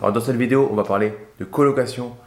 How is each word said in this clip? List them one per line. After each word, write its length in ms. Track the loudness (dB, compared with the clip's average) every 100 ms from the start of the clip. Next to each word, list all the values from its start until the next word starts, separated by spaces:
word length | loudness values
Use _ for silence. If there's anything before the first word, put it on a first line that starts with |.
Alors 120 | -2
dans 80 | 0
cette 160 | 0 0
vidéo, 320 | 2 4 2
on 60 | 0
va 80 |
parler 280 | 0 0 0 -4 -14 -14
de 40 |
colocation, 680 | -6 2 2 2 -2 -6 -10 -12